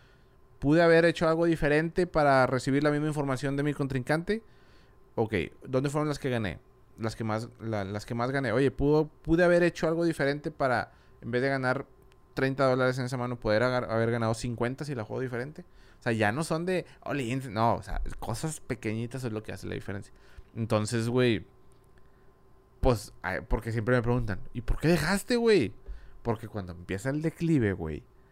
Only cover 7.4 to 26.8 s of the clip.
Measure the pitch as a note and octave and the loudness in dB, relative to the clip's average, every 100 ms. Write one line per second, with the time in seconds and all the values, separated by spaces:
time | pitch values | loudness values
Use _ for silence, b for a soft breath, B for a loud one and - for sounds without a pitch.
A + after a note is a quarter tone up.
7.4 | A#2 - A2+ G#2+ F#2+ G#2 - A#2 A#2+ C#3 | -6 -10 -6 -6 -4 -8 -6 -4 -2 -2
8.4 | C3 A#2 C#3 - C#3+ D3+ D#3 - - E3 | 0 2 2 2 2 2 0 -6 0 4
9.4 | F3 F3 F3 E3 E3 E3 E3+ D#3+ C#3 D3 | 6 6 4 2 0 0 0 0 0 -2
10.4 | D#3+ D3+ C3+ A#2 - b b b A#2+ A#2+ | -6 -2 0 0 -2 b b b -4 0
11.4 | C3+ C3+ B2+ C3 C3+ - - - - - | 0 0 0 -2 -4 -16 -20 -20 -14 -2
12.4 | C3+ C3+ C3+ B2+ B2+ B2+ B2 B2+ B2 A#2+ | 0 2 4 4 2 0 -4 -4 -4 -4
13.4 | A2 G#2+ B2 B2+ A#2+ A2+ A2+ A#2+ A2+ A2 | 2 2 2 0 0 0 2 2 0 0
14.4 | B2 A2+ A#2 C3+ D3 B2+ G#2 A2+ C3 A#2+ | -4 -2 -4 -4 -6 -8 -6 -6 -6 -6
15.4 | C3+ D#3+ - b b b B2 A2+ G#2 A#2+ | -8 -12 -20 b b b -2 2 2 0
16.4 | D#3+ D#3+ F3 F#3 B B - C#3+ A2+ C3+ | -2 -2 -2 -2 B B -6 -4 -2 -4
17.4 | C3 G2+ A#2 G2 - D#2+ - - - G#2+ | -4 0 2 0 -2 -6 -4 -6 -6 -4
18.4 | D#3+ - - A#2 A2 A2 A#2 C3 B2+ G#2+ | -6 -8 -8 -6 -4 -4 -6 -6 -6 -6
19.4 | G#2+ G2 G2 G2+ G2+ G2+ - b b b | -8 -10 -8 -8 -8 -10 -12 b b b
20.4 | b A#2 A2 G#2+ G#2 A#2 A#2 B2 B2 G2+ | b -8 0 0 0 -2 0 2 4 2
21.4 | - - - - - - b b b - | -2 -18 -20 -20 -20 -20 b b b -20
22.4 | - - _ - C3 A#2 - - F2+ F2 | -20 -20 _ -2 2 2 -2 -12 -8 -6
23.4 | - A#2 A2+ A2+ G#2+ B2 A#2+ B2 A2+ F#2+ | -4 -4 -2 -4 0 0 2 0 -2 -4
24.4 | - - - - D3 E3+ D3+ G3 - A#3+ | -8 -6 -4 0 2 2 2 -2 0 2
25.4 | A#3 G3+ G2+ - b b b b A#2 A2 | 4 4 2 -4 b b b b -4 -4
26.4 | A2 G#2+ F2+ E2+ | -6 -10 -10 -10